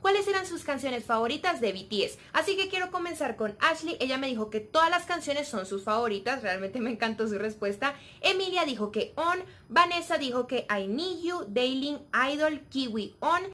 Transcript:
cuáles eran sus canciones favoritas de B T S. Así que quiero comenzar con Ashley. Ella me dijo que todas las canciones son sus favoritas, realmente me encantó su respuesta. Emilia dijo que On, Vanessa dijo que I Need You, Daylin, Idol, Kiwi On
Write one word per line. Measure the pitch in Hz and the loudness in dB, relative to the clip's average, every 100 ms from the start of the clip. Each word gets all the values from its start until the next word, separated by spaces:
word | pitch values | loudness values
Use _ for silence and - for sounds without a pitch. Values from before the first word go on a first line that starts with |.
cuáles | 381 403 403 | 4 4 4
eran | 381 370 | 0 -2
sus | 339 | -6
canciones | - 277 269 247 | -4 -4 -2 -4
favoritas | 233 226 233 302 370 330 | 0 0 2 0 0 2
de | 226 | 0
B | 190 | -2
T | 190 208 160 | -4 0 0
S. | - - | -2 -2
Así | - 320 381 | 0 2 0
que | 381 | 0
quiero | 370 359 | 0 -2
comenzar | 359 349 330 277 220 | -2 -4 -2 -4 -2
con | 214 202 | -4 2
Ashley. | 311 320 320 - | 2 2 -4 -2
Ella | 262 262 | 0 0
me | 269 | -2
dijo | 233 214 | -2 -2
que | 214 | -4
todas | 214 311 330 | 0 4 6
las | 349 | 4
canciones | 349 349 294 285 285 | 0 -4 0 -2 -2
son | 214 190 | -4 -4
sus | 196 | -6
favoritas, | 196 214 240 202 196 262 | 0 0 2 0 -2 -2
realmente | 214 185 196 254 | 0 -2 -2 -4
me | 233 | -4
encantó | 226 226 220 220 | 0 -2 0 -2
su | 202 | 0
respuesta. | 214 214 202 202 269 285 - - | -2 -2 -4 0 -2 -4 -14 -2
Emilia | - 381 381 359 | 2 2 2 2
dijo | 311 233 208 | 0 0 -2
que | 214 - - | -2 -2 0
On, | 330 359 370 - - | 0 0 -2 -16 0
Vanessa | 226 349 339 339 320 | 4 4 2 0 0
dijo | 277 247 247 | 0 -2 0
que | 247 - | -2 0
I | 208 196 | -2 0
Need | 226 370 339 | -2 -2 -2
You, | 339 359 285 | -2 -4 -2
Daylin, | 202 254 262 277 294 - 220 262 | 0 2 2 -2 -4 -2 0 2
Idol, | 294 311 294 - | 2 0 0 -6
Kiwi | 269 254 220 190 - | -4 -2 -2 -4 -2
On | 285 349 381 | 2 2 0